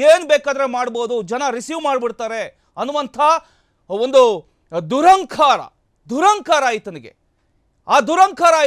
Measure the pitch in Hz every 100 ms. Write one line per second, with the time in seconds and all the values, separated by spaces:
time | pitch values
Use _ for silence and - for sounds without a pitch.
0 | 294 359 302 294 285 269 269 247 247 233
1 | 233 240 175 247 285 240 - 320 294 262
2 | 233 - 220 226 170 - _ - 247 294
3 | 262 240 294 320 - _ _ _ - 196
4 | 254 269 240 180 - _ _ 170 160 262
5 | 349 381 294 294 285 196 117 _ _ _
6 | - 254 381 415 294 311 262 220 196 156
7 | 113 _ _ _ _ _ _ _ - 262
8 | 233 349 392 285 339 320